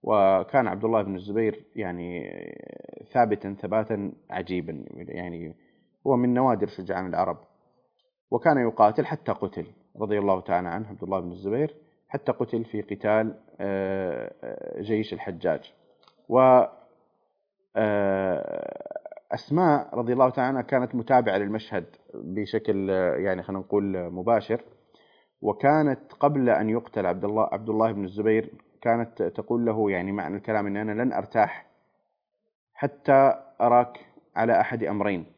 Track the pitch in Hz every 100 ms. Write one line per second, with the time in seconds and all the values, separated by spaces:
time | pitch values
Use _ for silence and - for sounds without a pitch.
0 | - 107 98 95 92 139 113 92 110 113
1 | 98 95 98 104 110 104 - - 95 87
2 | 87 87 50 50 50 50 - - - -
3 | - 127 117 104 98 98 101 107 107 107
4 | 101 - _ 90 90 92 82 76 - -
5 | 85 - 90 87 80 - _ _ _ _
6 | 139 127 123 123 131 110 101 - 90 92
7 | 92 82 92 82 _ _ _ _ _ _
8 | _ _ _ 117 165 143 117 110 104 110
9 | 139 156 - 101 98 - 85 - _ -
10 | 104 104 101 92 87 90 90 87 107 95
11 | 90 95 90 90 98 117 156 - _ _
12 | _ 143 - 123 120 117 117 110 101 101
13 | 107 107 110 - _ _ 98 98 95 95
14 | 92 62 53 - - - - - 104 107
15 | 107 87 - 85 90 78 - _ _ _
16 | _ _ _ 117 131 123 - - _ _
17 | _ _ _ _ _ _ _ - 107 104
18 | 98 95 95 85 50 50 50 - - -
19 | - - _ - - 151 175 147 - 110
20 | 117 123 147 127 127 135 117 135 123 123
21 | 113 - 110 95 101 107 - 104 80 _
22 | _ - 64 95 101 110 110 98 98 95
23 | 90 67 98 92 - 95 92 101 101 95
24 | 87 92 95 113 95 117 - _ _ _
25 | _ _ _ _ 101 104 139 156 151 127
26 | - - 143 147 123 110 110 113 113 110
27 | 92 95 101 107 110 104 110 107 113 104
28 | 95 98 107 110 110 - _ _ 120 117
29 | 117 - 87 - 110 117 117 110 104 92
30 | 95 101 82 98 101 110 101 98 107 104
31 | 123 - - 117 104 - - _ _ _
32 | _ _ _ _ _ _ _ - 143 -
33 | - 135 139 - - _ 120 120 120 -
34 | - - _ - 117 101 - 117 90 104
35 | 104 92 78